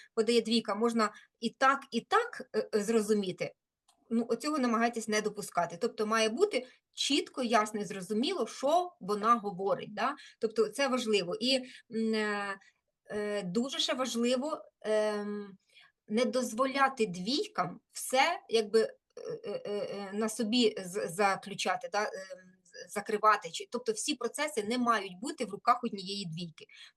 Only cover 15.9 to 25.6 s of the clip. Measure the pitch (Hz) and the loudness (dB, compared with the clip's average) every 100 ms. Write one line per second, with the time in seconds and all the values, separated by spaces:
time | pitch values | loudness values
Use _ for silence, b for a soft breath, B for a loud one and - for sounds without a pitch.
15.9 | _ - 214 247 254 240 220 262 269 269 | _ -2 0 2 0 0 0 2 4 2
16.9 | 262 214 175 185 294 415 - 180 180 _ | 4 -2 -2 -2 -2 -2 -2 -4 -4 _
17.9 | - - 254 311 349 - 220 208 220 214 | -12 0 2 2 0 0 0 4 4 2
18.9 | - _ - - 160 - 196 202 208 - | -2 _ -14 -10 -8 -8 -8 -6 -6 -6
19.9 | 202 202 202 220 - 214 247 220 190 185 | -8 -6 -2 -2 -2 2 4 4 2 -6
20.9 | 196 202 165 196 190 202 196 196 180 175 | -4 -2 2 2 2 -4 -4 -2 -2 -2
21.9 | 202 202 190 185 185 185 - _ - 190 | -2 -2 -4 -12 -16 -18 -20 _ -18 -10
22.9 | 214 208 214 214 208 170 - 202 240 240 | -8 -2 2 4 4 2 -10 -6 -6 -2
23.9 | 214 - 277 233 - 302 247 202 247 240 | -2 -2 -2 -2 -2 -2 -2 -2 0 2
24.9 | 220 196 180 262 320 220 196 | 2 0 -8 -8 -6 -6 -2